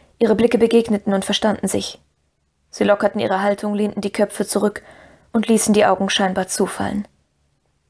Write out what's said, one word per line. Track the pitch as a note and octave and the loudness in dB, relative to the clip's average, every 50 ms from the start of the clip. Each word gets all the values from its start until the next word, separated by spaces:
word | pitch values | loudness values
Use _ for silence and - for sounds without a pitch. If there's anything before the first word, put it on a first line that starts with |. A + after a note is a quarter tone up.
| _ _ _ _ | _ _ _ _
Ihre | A#3 A#3 G#3+ | 2 2 4
Blicke | G#3 A3+ A#3 - G#3 | 2 2 2 4 2
begegneten | A3+ A3+ - A#3 A3+ - G#3 G3+ - G#3 G3 | 2 4 4 2 4 2 0 -2 0 0 -2
und | G3 - | -2 0
verstanden | - G#3 - - G#3+ F#3+ - - G3 | -2 -2 0 0 0 0 0 -2 -4
sich. | - G3 F#3+ - - - _ _ _ _ _ _ _ _ _ _ _ _ _ _ | -2 -4 -4 -6 -10 -16 _ _ _ _ _ _ _ _ _ _ _ _ _ _
Sie | - - - | -4 -2 2
lockerten | A3 G3+ - G#3+ G3+ - G#3 | 2 2 2 2 0 0 -2
ihre | G3 G#3 F#3+ F#3+ | -2 -2 0 0
Haltung, | G3 G#3 G3+ G3+ - G#3 G#3 | 0 0 0 -2 -4 -4 -2
lehnten | G#3 G#3+ G#3 - G3+ | -2 -2 -2 -4 -4
die | G3 G3 | -6 -4
Köpfe | - - G#3 G3+ - - A3 | -2 -2 -2 -2 -2 -4 -4
zurück | - - G3+ G3+ G3+ - - - - - - - - - _ _ _ | -2 0 0 0 0 -2 -4 -12 -18 -20 -20 -20 -20 -20 _ _ _
und | - A3+ G#3 - | -2 -2 0 2
ließen | A3+ G#3+ - - G#3 | 2 2 2 2 4
die | G#3 G#3 | 4 4
Augen | - F#3+ F#3+ G3 F#3 | 4 2 0 -2 -2
scheinbar | - - G3 F#3 F#3 G3 F#3 - | -2 -2 -2 -2 -2 -4 -4 -4
zufallen. | - - E3+ F3+ - - G3 - G3+ G#3 G3+ - _ _ _ _ _ _ _ _ _ _ _ _ _ _ _ _ | -2 -2 -2 -2 -2 -6 -6 -4 -4 -6 -8 -8 _ _ _ _ _ _ _ _ _ _ _ _ _ _ _ _